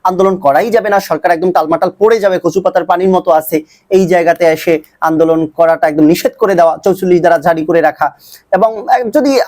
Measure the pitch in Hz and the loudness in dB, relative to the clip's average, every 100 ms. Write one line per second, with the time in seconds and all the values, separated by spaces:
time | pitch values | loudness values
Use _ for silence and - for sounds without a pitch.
0 | 185 180 190 185 143 143 226 220 208 202 | -4 0 0 0 0 0 2 0 0 -2
1 | - 160 175 170 180 175 156 165 185 - | -2 -4 -2 0 0 -2 -2 -2 -2 0
2 | 214 226 196 180 175 185 180 180 170 175 | 0 2 0 -2 -2 -2 -2 -2 -2 -2
3 | 190 185 175 156 - 156 156 _ - 190 | 0 0 2 0 0 -6 -6 _ -2 0
4 | 180 180 170 165 165 160 - 160 - - | 2 0 0 0 0 0 0 -2 -4 -6
5 | 160 160 165 160 156 - 165 160 160 151 | -2 0 0 0 -2 0 0 2 0 2
6 | 151 170 - - 202 185 165 160 202 190 | 2 2 -2 -2 -2 2 2 2 -2 -2
7 | 185 175 170 165 170 165 156 170 156 - | 0 2 2 0 0 -2 0 0 0 0
8 | 147 - - - - 185 220 220 - 254 | -6 -6 -20 -20 -6 0 0 -2 -2 -2
9 | 233 294 277 262 | 0 0 0 0